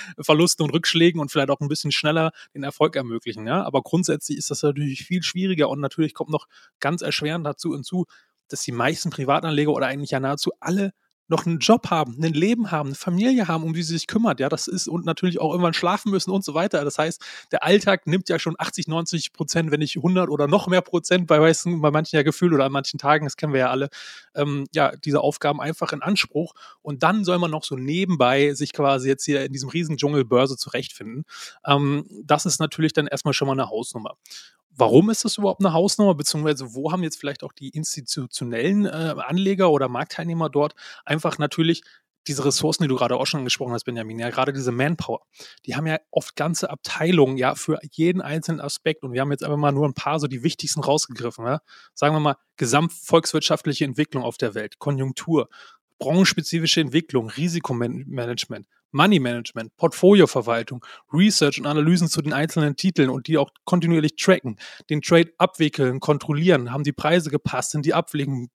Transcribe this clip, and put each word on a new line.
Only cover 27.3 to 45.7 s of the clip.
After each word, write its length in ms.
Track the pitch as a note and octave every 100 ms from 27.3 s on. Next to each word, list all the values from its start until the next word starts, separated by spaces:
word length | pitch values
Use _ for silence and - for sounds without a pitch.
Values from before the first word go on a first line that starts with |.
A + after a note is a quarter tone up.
| F3+
man 140 | E3+
noch 120 | D#3
so 120 | - C3
nebenbei 800 | C3 E3 F#3+ E3+ B2 C3+ D3 C#3
sich 180 | C#3+
quasi 340 | - C#3+ C3+ C3
jetzt 180 | C3+ -
hier 200 | C#3 C3+
in 80 |
diesem 160 | C3 C3+
riesen 280 | E3 E3 D3
Dschungel 280 | C#3+ D3 B2
Börse 320 | B2 C3+ C3
zurechtfinden. 680 | - B2+ C3+ - G#2 B2+ D#3+ - - -
Ähm, 440 | D3 C#3+ C#3+ C#3+ - -
das 240 | - D3+ F3+
ist 120 | -
natürlich 340 | D#3 - D#3
dann 120 | - D3
erstmal 300 | C#3 D#3 C3+
schon 120 | C#3
mal 60 |
eine 160 | C3+ A#2+
Hausnummer. 460 | A2 A#2+ A#2+ G#2+ - _ - - _ _
Warum 380 | - A#2 A#2+ G3+
ist 160 | A3+ A3
das 120 | -
überhaupt 220 | G3+ -
eine 140 | F#3+
Hausnummer, 420 | D#3+ G3+ - G3+ D#3+
beziehungsweise 580 | D3 D#3 D3+ C#3+ C3
wo 200 | A#2+ D3+
haben 100 | D#3+
jetzt 160 | D#3+ -
vielleicht 240 | C#3+ C#3
auch 80 | C#3+
die 180 | - C3+
institutionellen, 1160 | D3+ D#3 - B2+ - B2+ - B2 A#2 C#3+ G3+ G3+
äh, 300 | D#3 E3 D3
Anleger 540 | - E3+ G3 G3 F#3
oder 180 | C#3+ C3
Marktteilnehmer 580 | B2 D3+ - E3+ E3 D#3
dort 260 | C#3+ D3 - - -
einfach 340 | - D3+ E3 D3+
natürlich 440 | D3 - E3 E3 - _ _ _ -
diese 180 | C#3 C#3
Ressourcen, 380 | C3+ D3+ D#3+
die 40 | D#3
du 80 | B2+
gerade 220 | A#2+ B2
auch 80 | C3+
schon 140 | D3+
angesprochen 340 | B2+ - B2
hast, 100 | A#2+
Benjamin, 360 | - A#2+ A2 A2+
ja, 100 | A#2+
gerade 240 | A#2+ C3
diese 180 | C#3 B2+
Manpower, 500 | A#2+ C#3 E3+ - A2+ - - - -
die 100 | -